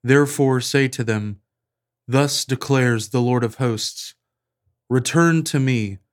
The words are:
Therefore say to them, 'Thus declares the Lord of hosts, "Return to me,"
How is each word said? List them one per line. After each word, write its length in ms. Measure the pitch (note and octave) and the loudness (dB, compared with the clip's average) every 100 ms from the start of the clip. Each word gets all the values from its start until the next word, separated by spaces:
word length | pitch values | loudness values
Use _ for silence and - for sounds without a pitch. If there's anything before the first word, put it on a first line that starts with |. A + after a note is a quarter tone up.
Therefore 560 | A#2+ C#3 C#3+ - C3+ B2+ | 4 4 4 2 0 0
say 280 | A#2+ C#3+ C3+ | 0 0 0
to 140 | C3+ | -2
them, 360 | A2+ G#2+ G#2 G2 _ _ _ _ _ _ - | -4 -4 -4 -10 _ _ _ _ _ _ -2
'Thus 360 | C3 C#3+ - | 0 2 -2
declares 640 | - C3 - C3+ B2 A2+ G#2 | -4 -6 0 2 2 0 -2
the 120 | B2 | -2
Lord 220 | B2 B2 | 0 0
of 120 | A#2 | -2
hosts, 600 | - B2+ A2 - - - _ _ _ _ _ _ _ _ | -2 -4 -2 -8 -10 -16 _ _ _ _ _ _ _ _
"Return 540 | B2+ A#2+ E3 E3+ E3 | 0 2 2 4 2
to 140 | D#3+ C#3+ | 0 0
me," 400 | C3 B2 G#2 G2 _ | 0 0 -4 -10 _